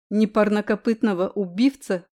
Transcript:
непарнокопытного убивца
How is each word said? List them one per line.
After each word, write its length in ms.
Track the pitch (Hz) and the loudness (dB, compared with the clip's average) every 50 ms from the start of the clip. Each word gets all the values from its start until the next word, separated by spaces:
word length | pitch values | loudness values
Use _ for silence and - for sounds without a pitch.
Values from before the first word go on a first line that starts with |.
| _ _ | _ _
непарнокопытного 1200 | 202 214 220 214 - 220 208 208 208 208 208 - 220 202 - 240 226 226 - 220 202 170 185 190 | 0 0 0 2 2 2 2 2 2 0 0 -2 -4 -2 0 -2 -2 0 0 0 0 0 -2 -4
убивца 760 | - 208 202 180 175 190 240 277 269 - - - 196 180 175 _ _ | -4 -6 -6 -6 -2 0 0 0 0 -2 -6 -6 -6 -6 -6 _ _